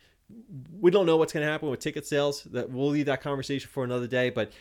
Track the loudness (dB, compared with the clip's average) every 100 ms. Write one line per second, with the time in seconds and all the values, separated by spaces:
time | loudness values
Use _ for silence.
0 | _ _ _ -20 -18 -18 -16 2 6 6
1 | 6 4 4 0 -2 -2 -4 -4 -4 -6
2 | -2 0 2 -2 -6 -6 -6 -2 0 0
3 | 0 -2 -2 -6 -4 -6 -6 -6 -2 -2
4 | -2 0 0 0 -4 -8